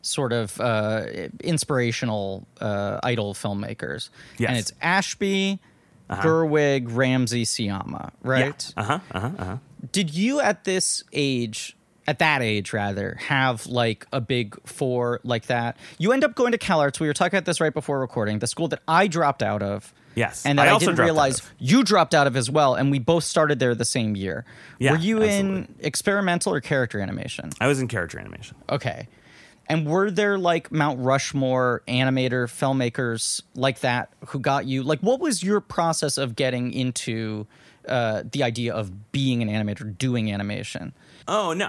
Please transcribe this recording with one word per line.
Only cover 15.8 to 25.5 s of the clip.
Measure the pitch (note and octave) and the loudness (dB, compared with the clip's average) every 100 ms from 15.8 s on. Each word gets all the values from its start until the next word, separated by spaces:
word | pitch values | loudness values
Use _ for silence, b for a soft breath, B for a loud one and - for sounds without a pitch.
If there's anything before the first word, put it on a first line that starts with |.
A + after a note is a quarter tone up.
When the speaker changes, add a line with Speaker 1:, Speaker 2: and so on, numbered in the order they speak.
| B B | B B
Speaker 1:
You | F3+ | 2
end | C4 | 2
up | D4 | 2
going | A#3 B3 | 2 2
to | A#3 | 2
CalArts. | - E3+ C#3+ - | 2 4 4 2
We | D#3+ | -2
were | |
talking | C#3+ F3+ F#3+ | 2 2 2
about | F3 | 0
this | E3 | 0
right | D#3 | 0
before | D3+ - C#3 | 0 -4 -4
recording. | C3 - G#2+ G#2+ | -2 -2 -2 -2
The | A#2 | -4
school | - D#3+ | -2 -4
that | C#3+ - | -4 2
I | E3 G3+ | 4 4
dropped | E3 D3+ - | 2 0 0
out | G#2 G#2 | -2 0
of. | G2+ G2+ - _ b | -2 -4 -8 _ b
Speaker 2:
Yes. | - A2+ - | -4 -2 -2
Speaker 1:
And | C3+ C#3 | 0 4
that | D3 | 6
Speaker 2:
I | |
Speaker 1:
I | |
Speaker 2:
also | G#3+ G#3+ | 6 4
Speaker 1:
didn't | E3+ | 4
Speaker 2:
dropped | E3 | 4
out | |
Speaker 1:
realize | D#3 C#3+ B2+ | 4 2 0
Speaker 2:
of. | - - | -8 -8
Speaker 1:
you | B2 A3+ | 4 4
dropped | A#3 G3+ D#3+ | 6 4 6
out | E3 C#3 | 6 4
of | B2+ | 2
as | A#2 | 0
well. | D3 C#3+ | 4 4
And | B2+ C#3 | 4 2
we | C#3 | 2
both | A#2+ E3+ | 4 2
started | - - D#3 C#3+ | 4 2 2 4
there | B2 | 2
the | A2+ A#2 | 2 0
same | C3+ A2 | 0 0
year. | G#2 F#2+ D#2+ - B B B | -2 -2 -6 -8 B B B
Speaker 2:
Yeah, | C3 | 2
Speaker 1:
Were | D#3+ | 2
you | F3 A3 | 2 2
in | G#3+ G3+ G3 | 4 2 0